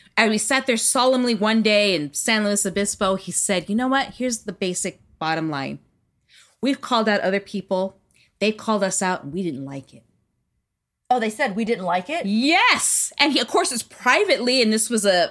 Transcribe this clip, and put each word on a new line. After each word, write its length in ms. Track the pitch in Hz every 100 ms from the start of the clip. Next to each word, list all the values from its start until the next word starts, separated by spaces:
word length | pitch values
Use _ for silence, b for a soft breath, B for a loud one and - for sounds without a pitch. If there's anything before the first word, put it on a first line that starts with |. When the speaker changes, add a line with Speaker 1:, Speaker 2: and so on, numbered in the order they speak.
| b -
Speaker 1:
as 140 | 220
we 80 | 214
sat 280 | - 269 269
there 100 | 233
solemnly 580 | - 262 254 254 247
one 280 | 220 214 226
day 320 | 214 208 208 175
in 180 | 147
San 300 | - - 220
Luis 200 | 208 208
Obispo, 520 | 202 180 202 - 190 190
he 160 | -
said, 360 | - - 185 175
"You 60 |
know 140 | 208 254
what? 260 | 269 262
Here's 240 | - 254 226
the 120 | -
basic 480 | 185 190 180 190 - _ -
bottom 320 | 160 160 160
line. 280 | 143 135 143 _ _ _ _ _ b b b
We've 180 | 254 269
called 280 | - 240 214
out 120 | 208
other 200 | 185 196
people. 580 | 196 202 - 185 190 - _ b b -
They 140 | 208
called 300 | 214 - 214
us 180 | 190 190
out 220 | 185 185
and 80 | 143
we 100 | 160
didn't 220 | 180 135
like 280 | 135 139 -
it." 120 | 107 _ _ _ _ _ _ _ _ _ _ -
Speaker 2:
Oh, 100 | 254
they 100 | 220
said 240 | 220 269
we 100 | 190
didn't 200 | 220 233
like 240 | 185 180 185
it? 160 | 320 214
Speaker 1:
Yes. 840 | 214 269 349 453 311 - - - -
And 140 | 285
he, 60 | 254
of 60 | 233
course, 240 | - 320
it's 120 | 240
privately. 760 | - - 247 285 403 269 247 262
And 100 | 220
this 180 | 220 -
was 140 | 233 196
a, 240 | 180 160